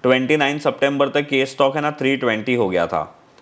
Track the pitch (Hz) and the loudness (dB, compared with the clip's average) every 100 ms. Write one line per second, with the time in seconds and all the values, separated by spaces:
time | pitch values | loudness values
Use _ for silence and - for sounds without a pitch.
0 | 127 131 127 151 139 147 147 139 139 139 | 2 2 2 0 0 0 -4 0 -2 2
1 | 139 147 143 135 135 - 139 151 147 147 | 0 0 0 -2 -2 2 0 2 -4 -2
2 | 135 135 123 110 107 120 98 90 85 82 | -2 0 0 -2 -2 0 0 0 0 -2
3 | 76 - _ _ | -6 -12 _ _